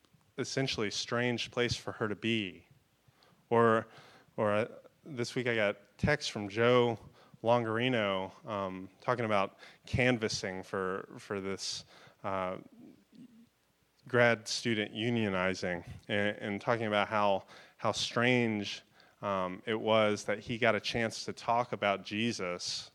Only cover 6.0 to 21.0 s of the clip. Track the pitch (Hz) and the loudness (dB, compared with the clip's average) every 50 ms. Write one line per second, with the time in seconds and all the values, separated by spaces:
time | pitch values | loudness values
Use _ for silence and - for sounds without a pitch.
6 | - 151 147 - - - - 113 104 101 98 113 117 120 123 123 120 120 113 - | 2 2 2 2 0 -4 -4 -4 -6 -4 0 4 4 6 6 6 6 4 0 -2
7 | - - - - - - - - - 113 120 120 117 113 110 113 120 131 127 113 | -8 -14 -20 -20 -20 -20 -16 -2 2 2 4 4 2 0 0 0 2 2 2 2
8 | 104 101 95 95 95 92 - - - 127 107 101 98 92 92 92 92 98 - _ | 2 2 0 -2 -4 -6 -10 -12 -10 -6 -4 -4 -4 -4 -4 -8 -10 -14 -16 _
9 | - - 123 113 117 107 107 98 95 101 - - - - - - - - - - | -2 -2 0 0 0 2 2 2 2 0 -4 -10 -20 -20 -20 -20 -8 -4 0 2
10 | 123 127 127 113 110 101 - - - 98 92 95 95 - - 98 95 92 92 98 | 4 4 4 2 0 -2 -2 -4 -4 -4 -6 -6 -8 -6 -4 -2 -2 -2 -4 -4
11 | - - - 123 - - 107 98 95 98 95 92 - - - - - - - - | -8 -10 -14 -16 -10 -6 -6 -4 -4 -4 -6 -6 -6 -8 -8 -8 -10 -14 -20 -20
12 | - - - _ - 101 95 95 92 92 - - - - - - - - - - | -20 -20 -20 _ -6 -4 -4 -2 -2 -4 -4 -8 -12 -16 -20 -20 -20 -20 -20 -20
13 | _ _ - - - - - - - _ _ _ _ _ _ _ _ _ _ _ | _ _ -20 -20 -20 -20 -20 -20 -20 _ _ _ _ _ _ _ _ _ _ _
14 | _ - 127 120 120 117 113 110 110 - - - - 120 113 107 104 - - 110 | _ 0 4 6 6 6 4 2 -2 -6 -6 -4 -2 -2 -2 -2 -2 -4 -4 -4
15 | 110 123 120 117 110 101 95 92 92 95 95 - - 92 90 85 - - - - | -2 0 0 0 0 0 2 2 2 0 0 -2 -2 -4 -4 -6 -8 -10 -16 -14
16 | - - 107 104 101 104 113 - 117 110 101 98 - 131 120 113 117 107 104 101 | -8 -4 -2 0 0 -2 -2 -4 -6 -6 -6 -4 -2 -2 -2 0 0 0 2 2
17 | 98 - 110 104 104 101 98 95 - - - - - - _ - - 113 101 - | 2 2 2 2 2 2 2 0 -2 -8 -18 -20 -20 -20 _ -4 -2 -2 -2 -2
18 | - - - 123 117 127 127 123 120 110 107 104 101 - - - - _ _ - | -4 -2 0 2 4 4 4 4 4 2 0 -2 -4 -6 -8 -10 -14 _ _ -20
19 | - _ _ _ - 101 98 95 92 90 92 101 - 120 110 110 107 110 110 110 | -20 _ _ _ -4 -2 -2 -2 -2 -4 -6 -8 -6 -4 -4 -2 2 4 4 6
20 | 107 104 104 101 - - 104 110 - - 123 110 120 113 107 101 - - - 120 | 6 4 2 0 -2 -4 -4 -4 -6 -8 -4 2 2 4 4 2 0 -2 -2 0